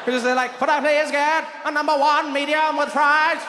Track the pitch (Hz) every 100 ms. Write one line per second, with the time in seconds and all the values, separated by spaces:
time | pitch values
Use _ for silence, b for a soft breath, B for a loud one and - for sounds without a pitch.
0 | - 247 240 254 247 - 302 294 277 294
1 | 302 285 285 320 302 - 294 294 302 302
2 | 285 294 285 277 285 302 311 285 285 269
3 | 294 302 311 320